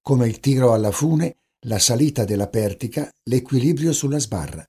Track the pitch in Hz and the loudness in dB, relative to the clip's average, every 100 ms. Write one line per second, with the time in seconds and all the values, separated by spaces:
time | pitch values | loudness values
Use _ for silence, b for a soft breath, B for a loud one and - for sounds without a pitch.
0 | - 135 117 110 - 131 127 113 107 98 | 0 2 2 0 0 2 4 4 2 0
1 | 147 156 170 - _ _ 120 107 - 120 | 0 0 0 -6 _ _ -6 0 0 2
2 | 151 143 104 104 101 113 104 101 113 156 | 2 0 -2 0 0 0 -2 -4 -6 -6
3 | - _ - 127 123 131 135 151 165 151 | -8 _ -2 -2 0 0 2 2 0 0
4 | 143 147 139 95 76 80 | -2 -4 -4 -6 -6 -12